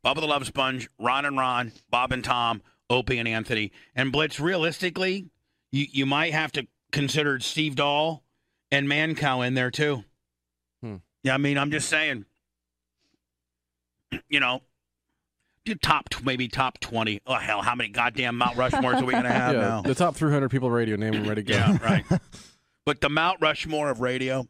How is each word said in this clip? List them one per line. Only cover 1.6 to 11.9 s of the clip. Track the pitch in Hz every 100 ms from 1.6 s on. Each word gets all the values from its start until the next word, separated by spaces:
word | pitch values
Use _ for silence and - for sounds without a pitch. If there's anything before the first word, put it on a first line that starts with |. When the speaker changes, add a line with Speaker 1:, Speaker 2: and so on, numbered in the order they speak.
| 120 - _
Speaker 1:
Bob | 123 127
and | 127
Tom, | 127 123 117 110 - _ _
Opie | 123 120 127
and | 113
Anthony. | 113 110 117 104 - -
And | - 135
Blitz, | 131 156 -
realistically, | 156 185 160 160 185 170 185 190 180 _ _ _ _
you, | 135 143
you | 135 135
might | 143 165
have | 156 156
to | 143 123 _ _
consider | - 139 151 147 135
Steve | - 156 156 135
Dahl | 143 147 160 165 _ _ _ _ _
and | 139 139
Mancow | 147 156 156 147 127 123
in |
there, | 131 127
too. | 120 151 135 - _ _ _ _ _ _ _
Speaker 2:
Hmm. | 117 98 _ _
Speaker 1:
Yeah, | 135
I | 131
mean, | 143 143
I'm | 143
just | 147
saying, | -